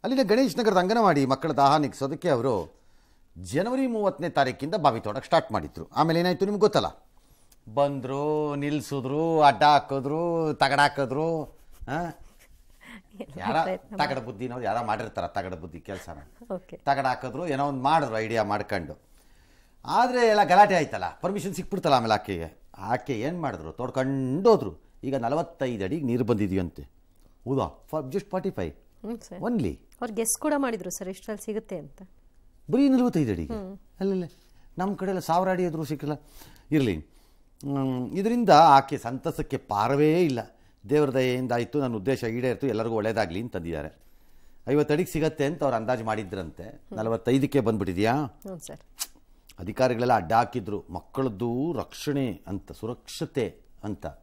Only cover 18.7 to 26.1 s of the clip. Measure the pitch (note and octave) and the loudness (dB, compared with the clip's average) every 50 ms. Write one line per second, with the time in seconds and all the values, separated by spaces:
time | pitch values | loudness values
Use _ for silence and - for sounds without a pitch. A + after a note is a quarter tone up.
18.7 | G#2 F#2+ E2 C#2+ D2+ _ _ _ - - _ _ - _ _ _ _ _ _ _ | -6 -6 -6 -8 -14 _ _ _ -20 -20 _ _ -20 _ _ _ _ _ _ _
19.7 | _ _ - - D#3 G#3 A#3+ B3+ B3+ B3 A#3+ A3+ G#3+ G#3 G3+ C#3+ F3+ F#3+ G#3 G3+ | _ _ -8 -2 2 2 2 2 2 2 4 4 6 4 6 6 8 8 8 8
20.7 | F#3+ F3 D3+ - - G2+ F#2 E2+ - - - F3 G3 G#3 - G3 E3+ - F#3 - | 8 2 2 0 -4 -6 -6 -8 -8 -6 -6 -4 -4 -4 -6 -8 -8 -8 -8 -6
21.7 | - F#3 - E3+ C#3 B2+ A#2 A2+ A2 G#2 - - G2 E2 E2 D#2+ - - - - | -6 -2 2 4 4 4 4 4 2 2 0 -4 -6 -6 -6 -10 -12 -18 -20 -20
22.7 | - - F#2+ G#2 A#2+ B2+ - - C3 G#2+ A2 D3 F3+ F3+ D#3+ C3+ G2+ E2+ D#2 D#2+ | -18 -14 -4 -4 -4 -4 -2 -6 -6 -4 -4 -6 -6 -6 -6 -8 -8 -8 -12 -12
23.7 | - - B2 B2+ - C3 C3 C3+ C#3 C3+ C3 B2+ C3 E3 G3 A#3 A3 F3+ - F#2+ | -10 -10 -10 -6 -4 -2 -2 -2 -2 -2 -2 -2 -2 4 6 6 6 6 4 -4
24.7 | E2 - _ _ _ - - C3+ C3 C3 A#2 A#2 C3+ D#3+ D#3+ - - _ C#3 B2+ | -8 -12 _ _ _ -10 -8 -4 -4 -2 -2 0 0 -2 -2 -4 -4 _ -4 -2
25.7 | A#2+ G#2 F#2+ F#2+ C3+ E3 D3 B2 | -2 -2 -2 -2 -2 -2 -2 0